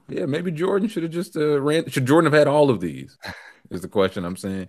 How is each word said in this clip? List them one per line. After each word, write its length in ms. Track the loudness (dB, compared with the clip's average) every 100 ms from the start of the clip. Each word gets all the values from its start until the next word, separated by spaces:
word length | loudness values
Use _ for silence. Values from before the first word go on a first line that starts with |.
| -10
Yeah, 160 | -6 -4
maybe 260 | -4 -4
Jordan 380 | -4 -2 0 -2
should 140 | -4
have 80 | -6
just, 260 | -6 -6 -4
uh, 240 | 0 0
ran. 280 | 0 -2 -2
Should 160 | -2 4
Jordan 240 | 4 6
have 80 | 6
had 100 | 4
all 200 | 4 4
of 120 | 2
these? 360 | -2 -8 -16 _ -18 -16 -20 _ -14
Is 100 | -12
the 60 | -6
question 380 | 0 0 0 -8
I'm 100 | -8
saying. 320 | -8 -8